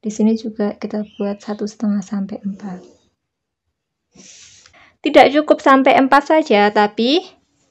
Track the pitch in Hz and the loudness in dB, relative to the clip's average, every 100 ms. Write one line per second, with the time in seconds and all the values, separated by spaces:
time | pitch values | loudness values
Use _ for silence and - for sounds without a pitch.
0 | 226 208 220 226 220 - 208 - 214 214 | -10 -2 0 0 -6 -6 -6 -6 -10 -8
1 | 214 - 202 202 - 214 208 - 214 202 | -10 -8 -8 -8 -10 -8 -10 -6 -4 -4
2 | 190 202 196 214 202 196 202 180 - _ | -6 -8 -8 -8 -10 -10 -14 -14 -18 _
3 | _ _ _ _ _ _ _ _ _ _ | _ _ _ _ _ _ _ _ _ _
4 | _ _ - - - - _ _ _ _ | _ _ -20 -20 -20 -20 _ _ _ _
5 | 302 294 262 294 302 294 285 277 269 - | 2 4 6 2 0 0 4 4 4 2
6 | 277 285 294 320 311 208 208 208 208 - | 4 2 2 0 2 2 2 2 0 0
7 | 233 320 - _ _ _ _ | -2 -2 -4 _ _ _ _